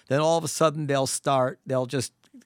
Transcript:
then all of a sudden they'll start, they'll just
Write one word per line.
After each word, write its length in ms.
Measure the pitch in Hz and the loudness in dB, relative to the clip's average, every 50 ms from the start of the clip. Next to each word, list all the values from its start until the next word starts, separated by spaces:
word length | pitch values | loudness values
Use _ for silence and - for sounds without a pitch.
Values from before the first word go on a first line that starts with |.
| _ _ | _ _
then 120 | 135 139 | 0 2
all 160 | 156 160 165 | 2 2 2
of 80 | 165 165 | 2 0
a 40 | 143 | -4
sudden 380 | - - 160 156 147 156 151 | 0 2 2 2 2 0 -2
they'll 200 | 139 139 135 135 | -2 0 0 0
start, 540 | 123 - - - 147 139 131 127 127 - - _ | -2 -4 -4 0 0 2 2 2 0 -2 -6 _
they'll 220 | - 131 127 127 | -4 -2 -2 -2
just 260 | 123 - 135 117 - - _ _ _ - 254 - | -2 -2 -4 -4 -6 -10 _ _ _ -20 -20 -18